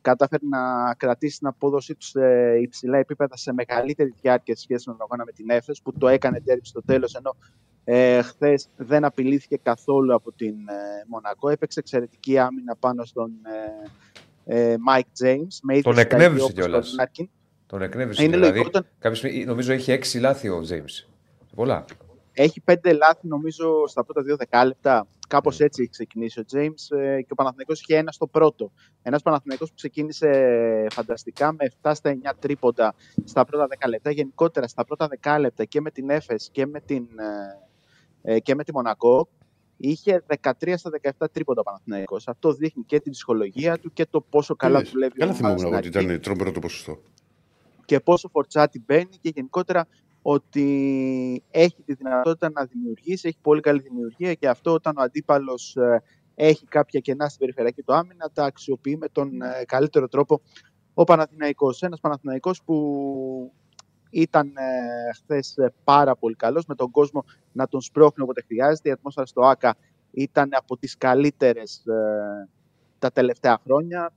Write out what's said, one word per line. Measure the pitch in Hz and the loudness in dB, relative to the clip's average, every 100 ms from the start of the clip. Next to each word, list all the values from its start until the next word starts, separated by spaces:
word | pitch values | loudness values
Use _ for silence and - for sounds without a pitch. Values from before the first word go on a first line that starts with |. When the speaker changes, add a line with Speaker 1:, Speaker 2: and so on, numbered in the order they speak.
Speaker 1:
κατάφερε | - 127 139 151 143 | 2 2 2 0 -4
να | 135 127 123 123 | -4 -2 -2 -2
κρατήσει | 120 127 120 151 - | -2 -2 -2 -4 -6
την | 143 | -8
απόδοσή | 127 143 139 - | -2 -2 -2 -6
του | 156 | -16
σε | - 135 131 123 120 117 | -8 0 2 4 4 2
υψηλά | 120 - 123 135 | 0 -6 -2 0
επίπεδα | 131 147 143 131 | 0 -2 -4 -4
σε | - | -8
μεγαλύτερη | 123 120 120 131 147 143 117 | -6 -4 -2 -2 -2 -2 0
διάρκεια | 127 123 - 113 | 2 2 0 -8
σε | |
σχέση | - 123 123 | -4 -6 -6
με | |
τον | 110 | -14
αγώνα | 110 120 | -10 -10
με | 117 | -12
την | - 110 | -14 -2
Έφες, | 120 - 110 | -2 -2 -12
που | - 127 | -10 0
το | 127 | 2
έκανε | 131 135 123 | 4 2 -4
ντέρμπι | 127 127 - | -2 -2 -2
στο | 120 | -16
τέλος, | 110 131 123 | 0 0 0
ενώ, | 127 131 127 _ _ _ _ | -6 -10 -12 _ _ _ _
ε, | - 120 127 123 | 0 4 6 4
χθες | 120 - 147 143 - _ | 0 0 2 2 -2 _
δεν | 120 147 | 0 2
απειλήθηκε | 147 - 131 139 - 143 | 2 0 0 0 -2 -4
καθόλου | - 117 - 139 131 | -2 -4 0 2 4
από | 120 117 | 2 -2
την, | _ 113 107 104 | _ -8 -8 -12
ε, | 101 101 104 107 | -12 -12 -14 -14
Μονακό. | 113 104 101 143 | -12 -10 -6 -2
Έπαιξε | 147 - - | -2 -4 -8
εξαιρετική | - 131 120 _ - 135 | -4 -4 -4 _ 0 2
άμυνα | 127 131 123 117 | 2 0 -10 -4
πάνω | 127 123 | -2 -2
στον, | 120 - 113 113 110 110 107 107 107 - _ - - _ | -8 -8 -8 -10 -14 -12 -10 -14 -20 -20 _ -20 -20 _
ε, | - 117 117 | -4 0 2
ε, | 117 120 | 2 2
Mike | 131 127 - | 2 2 -2
James, | 127 135 170 - | 0 0 -2 -10
με | 135 135 | 0 2
ίδιο | |
Speaker 2:
Τον | 131 120 | 4 4
Speaker 1:
συνταγή | 113 | 6
Speaker 2:
εκνεύρισε | 123 175 147 | 8 6 6
Speaker 1:
όπως | 135 92 | -2 0
Speaker 2:
κιόλας. | 90 101 120 | 0 0 -2
Speaker 1:
τον | 127 127 | -4 -4
Larkin. | - 185 _ _ _ _ | -4 -12 _ _ _ _
Speaker 2:
Τον | 98 | -8
εκνεύρισε, | 95 101 127 107 | -8 -6 -6 0
Speaker 1:
Είναι | 156 175 | 2 4
Speaker 2:
δηλαδή. | 175 | 4
Speaker 1:
λογικό, | 101 - | 4 0
τον | 196 180 _ | 0 -4 _
Speaker 2:
Κάποια | 113 113 | -4 -2
στιγμή, | 135 135 | -6 -6
νομίζω, | 123 120 127 | -6 -4 -2
είχε | 131 127 | -2 0
έξι | 127 - 123 | -2 0 0
λάθη | 127 139 107 | 0 0 -2
ο | 87 82 | -6 -6
James. | 85 73 - _ _ _ _ _ | -8 -8 -18 _ _ _ _ _
Πολλά. | - 123 95 - - - _ _ | -4 -2 -2 -4 -20 -20 _ _
Speaker 1:
Έχει | - 151 - | 2 2 2
πέντε | - 175 180 | 2 4 6
λάθη, | 151 156 165 175 | 6 6 4 -2
νομίζω, | 147 160 156 165 156 147 | -6 -6 -4 -2 0 0
στα | - | -2
πρώτα | 120 - | -4 -4
δύο | 135 147 | -4 -4
δεκάλεπτα. | 123 120 127 131 143 123 104 _ - | 0 4 4 2 2 2 0 _ 0
Κάπως | 139 143 127 | 0 2 2
Speaker 2:
Ναι. | |
Speaker 1:
έτσι | 147 - | 0 0
έχει | 123 | -6
ξεκινήσει | - 113 113 113 117 | -6 -12 -8 -8 -8
ο | 110 | -8
James, | 135 151 156 - 147 | -4 -4 -6 -8 -4
ε, | 139 135 | -2 -4
και | 127 | -6
ο | |
Παναθηναϊκός | 135 135 127 131 156 | -4 -4 -4 -10 -10
είχε | - 156 | 0 0
ένα | 160 | 0
στο | 147 156 | -6 -4
πρώτο. | 156 156 - 104 _ _ _ | 2 2 2 -12 _ _ _
Ένας | 123 143 | -4 -2
Παναθηναϊκός | 170 151 135 131 160 | 0 -2 -2 -10 -10
που | _ | _
ξεκίνησε | 147 156 151 156 156 139 127 120 117 110 107 | -12 -8 -8 -2 2 4 4 4 2 0 -2
φανταστικά | 113 113 117 - - 143 | -4 -8 -8 -10 -4 -2
με | 156 | -2
εφτά | 139 _ 151 | -6 _ -4
στα | 151 151 | -2 -4
εννιά | 135 139 135 | -4 -6 -8
τρίποντα | 143 143 123 117 110 - _ - | -6 0 0 2 0 -2 _ -8
στα | - - | -4 0
πρώτα | 123 147 143 | 2 2 -2
δέκα | 135 127 | -2 -6
λεπτά. | 113 147 | -4 -4
Γενικότερα, | 147 139 - 165 160 123 | -4 -4 0 0 0 -6
στα | - | -6
πρώτα | 120 151 156 | -6 -4 -6
δέκα | 135 - 151 | -6 -2 0
λεπτά | 135 - | 0 -2
και | 110 147 | -4 -4
με | 156 | -6
την | 139 131 | -10 -4
Έφες | 151 147 110 - | -4 -2 -8 -8
και | - 135 | -6 -6
με | 147 | -6
την, | - 139 120 113 107 104 98 98 _ _ _ _ _ _ | -6 -6 -6 -12 -10 -10 -12 -16 _ _ _ _ _ _
ε, | - | -2
ε, | 113 | -2
και | 110 | 0
με | 135 | -4
τη | 151 | -2
Μονακό, | 147 120 107 117 131 160 _ _ _ _ _ | -6 -4 0 4 4 2 _ _ _ _ _
είχε | 135 160 - 185 - | -6 -4 0 0 0
δεκατρία | 147 139 127 160 180 | -4 -2 -4 -4 -6
στα | 175 | -6
δεκαεπτά | 151 143 135 160 | -6 -6 -4 -6
τρίποντα | - 156 120 | -6 -4 -2
ο | |
Παναθηναϊκός. | 101 98 - 101 98 95 - | -4 -8 -10 -8 -8 -10 -10
Αυτό | 117 160 | -2 -2
δείχνει | 139 156 - 113 | 0 -4 -8 -4
και | 147 | -4
την | 147 | -4
ψυχολογία | 139 - 113 101 113 160 165 | -14 -4 -2 -2 -4 -4 -4
του | 165 | -8
και | - 160 | -6 -2
το | 160 | -2
πόσο | - 147 143 156 | 0 0 0 -2
καλά | 135 135 | 2 2
Speaker 3:
Είδες. | - | 0
Speaker 1:
δουλεύει | 131 131 - | -2 -2 0
η | |
Speaker 3:
Καλά | 165 | -2
Speaker 1:
ομάδα | 175 113 | 0 0
Speaker 3:
θυμόμουν | 95 | 0
Speaker 1:
στην | 90 | 0
Speaker 3:
εγώ | 90 90 | -2 -2
ότι | 98 | -2
Speaker 1:
αρχή. | 95 | 0
Speaker 3:
ήταν | 85 | -2
τρομερό | 98 95 95 | -4 -4 -4
το | 90 | -4
ποσοστό. | 85 - - 78 _ _ _ _ _ _ _ _ | -8 -12 -14 -16 _ _ _ _ _ _ _ _
Speaker 1:
Και | - 139 | 0 0
πόσο | - 175 185 | 4 2 2
φορτσάτη | 156 135 156 147 139 113 | -4 -2 2 2 0 0
μπαίνει | 143 180 190 | 0 0 _
και | 170 | -8
γενικότερα | 151 131 175 180 175 165 _ _ _ | -8 -6 -6 -2 -2 -2 _ _ _
ότι | - 143 _ 147 139 139 139 135 131 131 127 127 _ | -2 -2 _ -2 0 0 -2 -2 -2 -4 -6 -8 _
έχει | 165 175 - | 2 2 2
τη | - | -10
δυνατότητα | 139 131 127 127 165 165 | -8 -2 0 0 0 -4
να | 151 | -4
δημιουργήσει, | 131 123 120 113 - 185 170 | -8 -6 -8 -10 -8 -6 -6
έχει | 156 | -4
πολύ | 151 151 | 2 2
καλή | 151 147 | 4 0
δημιουργία | 135 123 117 113 180 | 0 -10 -10 -6 -6
και | 165 139 | -2 0
αυτό | 120 - | 0 0
όταν | 165 160 147 | 0 -2 -2
ο | |
αντίπαλος, | 127 147 147 143 135 123 - - | -2 -4 2 2 2 -10 -10 0
ε, | 120 117 _ _ _ | 2 2 _ _ _
έχει | - 151 151 _ | 0 4 4 _
κάποια | 151 143 147 | -2 0 -2
κενά | 127 135 147 | -4 -4 -4
στην | - | -4
περιφερειακή | 131 127 117 120 | -6 -2 -4 -4
του | 131 | 0
άμυνα, | 143 175 180 160 | 0 0 _ -12
τα | 151 | -4
αξιοποιεί | 143 - - 131 139 151 | -4 -4 -8 -6 -4 -6
με | 156 | -6
τον, | - 139 127 | -4 -6 -6
ε, | 127 127 123 | -10 -8 -4
καλύτερο | 131 151 151 127 | 0 2 2 0
τρόπο | 135 139 147 _ - _ _ _ | 0 2 0 _ -20 _ _ _
ο | - | 0
Παναθηναϊκός. | 165 165 156 156 147 143 139 127 | 4 6 4 -4 -6 0 -2 0
Ένας | 180 165 | -6 -6
Παναθηναϊκός | 160 143 143 131 180 185 | -6 -6 -6 -6 -4 -6
που | - 160 151 143 139 135 131 131 127 _ _ _ - _ _ | -4 -2 -2 -4 -6 -8 -8 -10 -12 _ _ _ -20 _ _
ήταν, | - 160 156 143 | -2 2 2 0
ε, | 139 131 127 120 120 120 | -4 -6 -4 -6 -8 -8
χθες, | 113 _ 147 135 - | -10 _ -4 -4 -2
ε, | 127 - | -2 0
πάρα | - 143 143 127 | 4 6 6 2
πολύ | 117 | -2
καλός, | 113 113 147 170 | -2 -2 -2 -4
με | |
τον | - 127 | -6 -2
κόσμο | 131 143 143 - _ _ | 2 2 0 -10 _ _
να | 120 131 | -6 -4
τον | 135 | -4
σπρώχνει | 123 - 151 147 | -6 6 6 6
όποτε | 131 127 - | -6 -6 -6
χρειάζεται. | 113 135 156 156 | 0 0 2 -2
Η | |
ατμόσφαιρα | 135 139 139 131 | -4 -6 -8 -6
στο | - | 4
άκα | 127 131 123 113 _ _ _ | 4 6 2 -2 _ _ _
ήταν | - 139 - 143 | -6 -2 0 0
από | 139 - 127 | 0 -4 -10
τις | 131 - | -10 -2
καλύτερες, | 135 127 143 - 131 117 110 - - | 2 4 2 2 2 2 -4 -14 -4
ε, | 110 107 107 104 104 98 _ _ _ _ _ | -2 0 -2 -4 -10 -14 _ _ _ _ _
τα | 127 | -4
τελευταία | - 127 120 131 113 | 2 0 2 0 0
χρόνια. | - 135 170 175 170 | 2 0 0 -8 -8